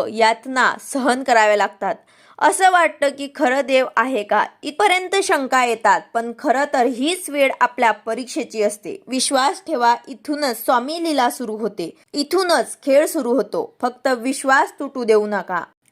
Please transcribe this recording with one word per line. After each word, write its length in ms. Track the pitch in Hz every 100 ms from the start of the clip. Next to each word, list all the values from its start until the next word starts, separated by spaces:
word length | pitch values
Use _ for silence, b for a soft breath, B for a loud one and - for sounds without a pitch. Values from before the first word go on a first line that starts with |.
| -
यातना 640 | 220 220 233 262 254 214 -
सहन 400 | - 277 247 254
कराव्या 340 | 269 226 214 208
लागतात. 380 | 202 - 196 165 b b b b
असं 320 | 302 381 370
वाटतं 380 | 359 311 - 285
की 180 | 277 277 -
खरं 260 | 262 262 254
देव 200 | 262 254 -
आहे 240 | 247 262
का, 200 | 202 208 - -
इथपर्यंत 520 | 285 294 415 370 370 392
शंका 400 | 381 320 254 262 247
येतात. 360 | 226 208 175 -
पण 180 | 233 233 233
खरं 260 | 285 247 285
तर 120 | 269 247
हीच 420 | 233 294 359 -
वेळ 220 | 285 269 -
आपल्या 280 | 247 - 233 214
परीक्षेची 640 | - 220 240 330 240 220
असते. 320 | 208 214 165 - -
विश्वास 540 | 254 - 269 277 - -
ठेवा, 260 | 285 240 240 -
इथूनच 560 | 226 - 294 285 233
स्वामी 400 | - 254 254 339
लीला 260 | 330 285 240
सुरू 260 | 240 233 214
होते, 320 | 214 208 165 b b
इथूनच 640 | 294 285 349 359 302 214 -
खेळ 220 | - 269 330
सुरू 280 | 330 240
होतो. 300 | 247 202 180 - _
फक्त 260 | 247 247 269 254
विश्वास 520 | 240 269 269 269 392 -
तुटू 240 | 277 262
देऊ 220 | 226 214 214
नका. 340 | 202 - 175 - _ _